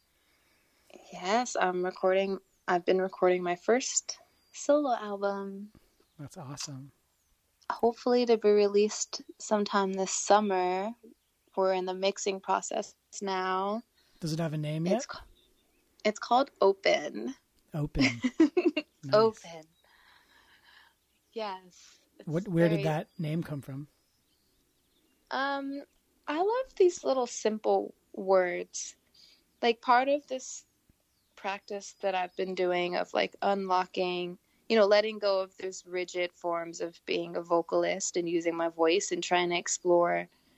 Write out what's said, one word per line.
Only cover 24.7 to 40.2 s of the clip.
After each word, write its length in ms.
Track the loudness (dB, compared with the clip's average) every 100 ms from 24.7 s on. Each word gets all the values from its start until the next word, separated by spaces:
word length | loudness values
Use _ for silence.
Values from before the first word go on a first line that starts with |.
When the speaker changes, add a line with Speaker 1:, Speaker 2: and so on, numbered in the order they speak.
| _ _ _ _ _ -8
Speaker 1:
Um, 520 | -4 -2 -4 -6 -10 -12 _ _ _ -6
I 100 | -2
love 380 | 0 0 -2 4
these 260 | 4 4
little 240 | -2 0 -2
simple 680 | -2 -2 -2 0 0 0 -10 _
words. 840 | -6 4 4 4 -2 -8 -12 -14 -16 _ _ -20 _ _ _
Like, 200 | 0 0
part 260 | 4 4 4
of 180 | 0 -2
this 380 | -10 -10 -16 -20 _ _ _ _ _ _ -10
practice 600 | -8 -8 -8 -10 -10 -6
that 140 | -2 -2
I've 200 | -2 -4
been 200 | -4 0
doing 400 | 0 2 0 -2
of, 180 | -2
like, 220 | 0 -2 0
unlocking, 960 | 0 0 0 0 0 -2 -2 -4 -6 -10 _ _ 0
you 80 | 4
know, 80 | 6
letting 340 | 6 2 -2
go 200 | 0 0
of 140 | -2 -8
those 280 | -10 -10 -8
rigid 480 | -6 -4 -4 -4
forms 480 | _ -6 -6 -6 -8
of 200 | -10 -8 -4
being 300 | -4 -4 -6
a 60 |
vocalist 760 | 0 0 2 0 0 0 -2 -2
and 120 | 0
using 260 | 0 0 0
my 140 | -2
voice 420 | 2 4 4 0
and 120 | -4
trying 260 | 0 0 2
to 80 | -2
explore 680 | -4 -2 2 4 4 0